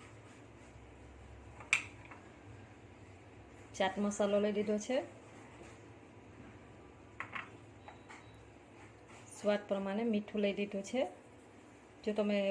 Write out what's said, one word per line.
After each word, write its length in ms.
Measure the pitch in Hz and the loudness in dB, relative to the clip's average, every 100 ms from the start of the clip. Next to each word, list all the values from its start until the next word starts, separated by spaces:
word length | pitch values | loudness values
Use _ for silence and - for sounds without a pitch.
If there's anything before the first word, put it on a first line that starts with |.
| - - - - - - - - - - - - - - - - - - - - - - - - - - - - - - - - - - - - - - | -16 -16 -16 -16 -16 -16 -16 -16 -16 -16 -16 -16 -14 -14 -14 -14 2 2 2 -12 -14 -14 -16 -16 -16 -16 -16 -18 -18 -18 -18 -18 -18 -18 -18 -16 -6 2
ચાટ 180 | 190 202 | 4 4
મસાલો 360 | 208 208 202 202 | 2 4 6 8
લઈ 140 | 208 208 | 6 4
લીધો 200 | 208 208 208 | 4 4 4
છે. 100 | 262 349 - - - - - - - - - - - - - - - - - - - - - - - - - - - - - - - - - - - - - - - - - - - | 2 2 -4 -16 -16 -16 -16 -16 -16 -16 -16 -18 -18 -16 -16 -14 -14 -16 -16 -18 -18 -14 -10 -8 -8 -8 -12 -16 -16 -16 -16 -14 -16 -16 -16 -18 -18 -18 -16 -16 -16 -16 -16 -14 0
સ્વાદ 260 | 202 208 208 | 4 6 4
પ્રમાણે 360 | 196 196 202 | 2 2 4
મીઠું 360 | 240 208 208 214 | 4 4 2 4
લઈ 160 | 202 196 | 4 4
લીધું 280 | 208 196 202 | 2 0 0
છે. 160 | 247 339 - - - - - - - - - | 2 2 -2 -16 -18 -18 -18 -18 -20 -20 -4
જો 60 | - | 0
તમે 240 | 208 208 202 196 | 4 6 6 6